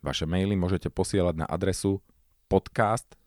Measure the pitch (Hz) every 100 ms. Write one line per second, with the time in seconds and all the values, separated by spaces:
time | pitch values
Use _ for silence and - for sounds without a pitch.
0 | 73 71 80 90 98 101 87 92 - -
1 | 92 101 87 80 - 85 95 90 101 98
2 | _ _ _ _ _ 95 - - 110 113
3 | - -